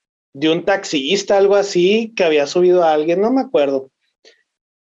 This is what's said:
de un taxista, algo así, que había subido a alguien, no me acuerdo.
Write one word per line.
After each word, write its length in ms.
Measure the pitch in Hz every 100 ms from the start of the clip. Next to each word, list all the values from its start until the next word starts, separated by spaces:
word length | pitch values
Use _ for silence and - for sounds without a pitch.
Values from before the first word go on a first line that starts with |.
| _ _ _
de 160 | 139 156
un 120 | 165
taxista, 760 | 196 196 - 156 135 202 - 202
algo 180 | 196 202
así, 580 | 196 180 185 214 226 -
que 80 |
había 220 | 170 151 143
subido 360 | 180 180 180
a 100 | 165
alguien, 260 | 151 156 175
no 120 | 220
me 100 | 262
acuerdo. 480 | 262 156 139 135 - _ _ _ _ _ _ _ _ _